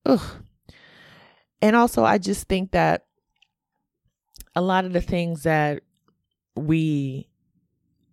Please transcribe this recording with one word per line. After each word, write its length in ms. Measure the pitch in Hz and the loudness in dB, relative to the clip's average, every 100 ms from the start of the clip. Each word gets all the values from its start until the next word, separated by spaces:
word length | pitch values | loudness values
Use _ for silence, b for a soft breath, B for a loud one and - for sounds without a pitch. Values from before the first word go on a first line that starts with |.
| - | 2
ugh. 380 | 233 - - - _ _ b b b b b b b b - | 2 0 -16 -20 _ _ b b b b b b b b 0
And 140 | 214 233 | 2 4
also, 280 | 240 - | 2 2
I 140 | 226 202 | 2 2
just 300 | 185 202 - | 0 -6 -2
think 240 | 190 190 | -4 0
that 340 | 175 160 165 _ _ _ _ _ _ _ _ _ _ _ _ _ - - - | 0 2 0 _ _ _ _ _ _ _ _ _ _ _ _ _ -20 -8 -4
a 60 | |
lot 240 | 185 185 185 | 0 0 0
of 80 | |
the 80 | 175 | -2
things 420 | 175 175 170 160 | -2 -4 -4 -2
that 400 | 160 156 147 147 _ _ _ _ _ _ _ - | 0 0 0 -4 _ _ _ _ _ _ _ -8
we 720 | 151 160 160 143 139 131 - _ _ _ _ _ _ _ _ | 0 0 2 -2 -4 -8 -14 _ _ _ _ _ _ _ _